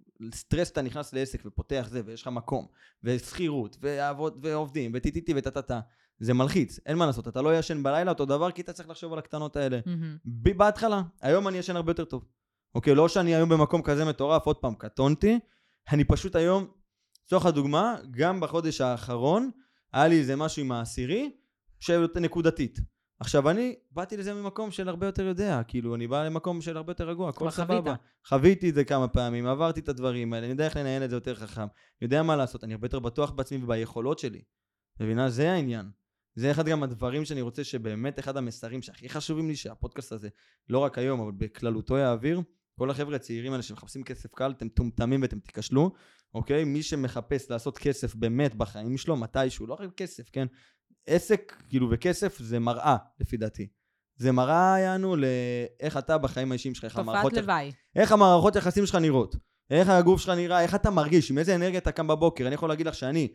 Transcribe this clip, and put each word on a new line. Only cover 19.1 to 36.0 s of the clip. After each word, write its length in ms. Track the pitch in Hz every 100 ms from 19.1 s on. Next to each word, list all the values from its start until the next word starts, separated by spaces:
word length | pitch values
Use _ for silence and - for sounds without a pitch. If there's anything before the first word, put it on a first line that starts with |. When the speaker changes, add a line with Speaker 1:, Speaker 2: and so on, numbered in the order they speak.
| 123 131 190 262 - _ _ _
Speaker 1:
היה 140 | 127 156
לי 120 | 165
איזה 160 | 131 135
משהו 260 | 156 151
עם 100 | 135
העשירי, 600 | 120 117 - 127 196 294 - _ _ _ _
שנקודתית. 1000 | - 170 165 170 165 175 165 165 135 - - _ _ _
עכשיו, 300 | 117 151 139
אני 260 | 196 247 220 _
באתי 260 | 139 185 208
לזה 160 | 196
ממקום 380 | 208 202 196 214
של 180 | 180 185
הרבה 160 | 175 196
יותר 180 | 196
יודע, 380 | 190 180 208 139 113
כאילו, 280 | 123 117 117
אני 120 | 117
בא 180 | 139 156
למקום 360 | 160 180 175
של 160 | 165 160
הרבה 140 | 160
יותר 180 | 175 165
רגוע, 200 | 170 180
הכל 80 | -
Speaker 2:
כבר 120 | 165
חווית. 160 | 156 175 185
Speaker 1:
סבבה. 140 | 151 123 - _ -
חוויתי 420 | 135 156 196 180
את 60 | 143
זה 80 |
כמה 240 | 131 139 127
פעמים, 400 | 127 120 120 120
עברתי 320 | 135 165 160
את 100 | 147
הדברים 440 | 127 127 123 117
האלה, 120 | 113 120
אני 60 |
יודע 140 | 131 156
איך 120 | 151
לנהל 260 | 139 135
את 60 | 131
זה 60 | 120
יותר 200 | 127 110
חכם, 260 | 110 -
אני 60 | 107 - _ _
יודע 220 | 120 143
מה 120 | 160 147
לעשות, 280 | 127 123
אני 100 | 113
הרבה 120 | 110 117
יותר 140 | 135
בטוח 320 | 120 117 143
בעצמי 320 | 139 131 139
וביכולות 560 | 123 113 113 117 120 160
שלי. 220 | 131 107 - _ _ _ _ -
מבינה? 300 | 107 113 131
זה 220 | 117 156
העניין. 380 | 185 135 117 98 98